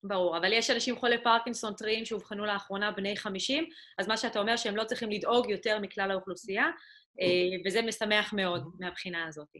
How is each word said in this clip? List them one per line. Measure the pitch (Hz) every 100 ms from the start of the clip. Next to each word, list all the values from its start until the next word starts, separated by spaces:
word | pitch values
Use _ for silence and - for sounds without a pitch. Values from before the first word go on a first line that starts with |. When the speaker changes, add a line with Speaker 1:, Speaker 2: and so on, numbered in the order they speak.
Speaker 1:
ברור, | 196 196 180 165
אבל | 180
יש | 220 226
אנשים | 233 240 240
חולי | 247 233
פרקינסון | 240 226 233 233 220
טריים | 202 214 220
שאובחנו | 226 214 - 208 208
לאחרונה | 202 - 196 208
בני | 202 196 208
חמישים, | 214 190 - 277 330 - - -
אז | 190
מה | 220
שאתה | 240 226
אומר | 202 233
שהם | 233 202
לא |
צריכים | 220 240 220
לדאוג | 208 - 240 240
יותר | 196 226 214
מכלל | 196 - 196
האוכלוסייה, | 190 185 180 - 196 294 - - - _ -
אה, | 185 180 180 185 185
וזה | 196
משמח | 226 214 214 214 208
מאוד | 208 190 175
Speaker 2:
מהמם. | 151 175
Speaker 1:
מהבחינה | 180 170 185 170 160
הזאת. | 156 151 156